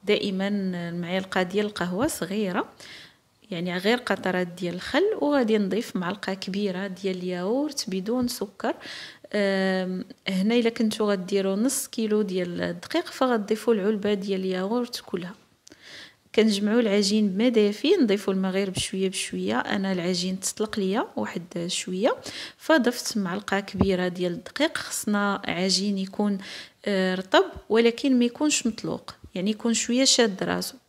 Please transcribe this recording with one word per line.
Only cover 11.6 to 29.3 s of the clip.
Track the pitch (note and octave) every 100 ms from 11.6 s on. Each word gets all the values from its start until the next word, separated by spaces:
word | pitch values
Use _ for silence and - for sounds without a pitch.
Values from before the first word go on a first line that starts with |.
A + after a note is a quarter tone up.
| B3 - -
كيلو | - A3 G#3+
ديال | G#3 F#3 F3 F3
الدقيق | F3 F3 - D#4+ F4+
فغتضيفوا | - C4 A#3 G3 A3 -
العلبه | A3 F#3+ G#3+ G3+
ديال | G#3 G3 F#3+
الياغورت | F#3+ F#3 F#3+ A#3+ A#3+ - -
كلها. | - F3+ G#3 _ _ - - - - - _ _
كنجمعوا | - A3 G3+ G#3 A#3
العجين | A#3 G3+ G3 G#3+ G#3
بما | F#3 A#3+
دافي، | A#3 G#3 G#3 C#4+ G4
نضيفوا | A#3+ G3 G3+
الماء | F#3+ F#3+
غير | F#3+ G3
بشويه | F#3 - F#3+ F#3+
بشويه. | F#3 - F#3 F#3 A3+
انا | - G#3 F#3+
العجين | F#3 E3+ F3+ F#3 F#3
تطلق | - - G#3+ -
ليا | F#3+ G#3 G#4 -
واحد | G#3 F#3 E3+ F3 E3+
شويه، | - - F#3 A#3+ B4+ - - - -
فضفت | - D#4 A#3+ A#3+ - A3
معلقه | F#3 F#3 - G3
كبيره | G3+ F#3+ F#3+ F#3 F3+
ديال | F3+ F3+
الدقيق. | F3 - - D#4 -
خصنا | - - - G#3 G3+ G3
عجين | - E3 F#3+ F#3 G3+ G3
يكون، | F#3+ G3 G#3 G3 - - - _ -
آه، | G3 F#3
رطب | F#3 - D#4 F#4+ - -
ولكن | A3 A#3 A#3 C#4 B3+
ما |
يكونش | A#3+ A#3+ D4+ D4 A#3
مطلوق، | A3 D#3+ - - - -